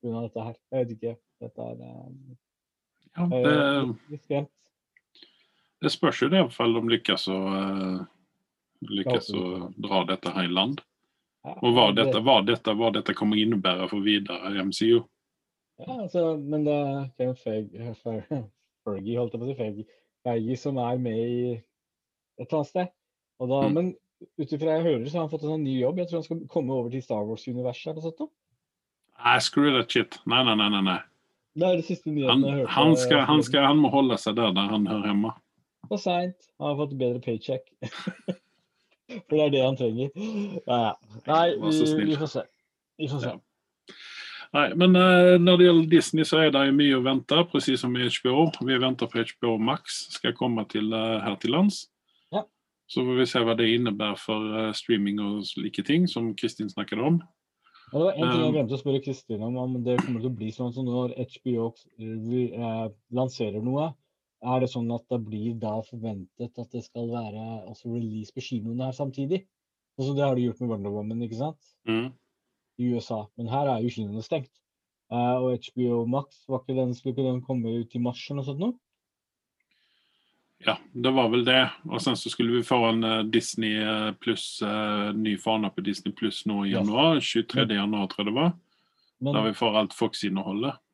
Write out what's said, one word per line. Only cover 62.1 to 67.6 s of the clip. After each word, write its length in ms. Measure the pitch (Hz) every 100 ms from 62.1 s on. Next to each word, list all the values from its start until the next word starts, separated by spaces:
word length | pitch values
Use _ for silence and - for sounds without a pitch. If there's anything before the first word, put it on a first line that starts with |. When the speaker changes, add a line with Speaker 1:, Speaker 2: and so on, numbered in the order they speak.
| 113 110 123 123 113 117 113 110 104 _
Speaker 1:
lanserer 500 | 120 127 - 110 104
noe. 340 | 113 135 160 - _ _ _ _
Er 180 | 117 127
det 100 | 127
sånn 180 | 127 117
at 120 | 117 _
det 80 | 123
blir 360 | 107 107 110 117
da 220 | 110 107
forventet 720 | 110 120 110 101 92 _ 120 -
at 120 | 117
det 120 | 120
skal 260 | - 120 117
være 600 | 120 113 107 110 113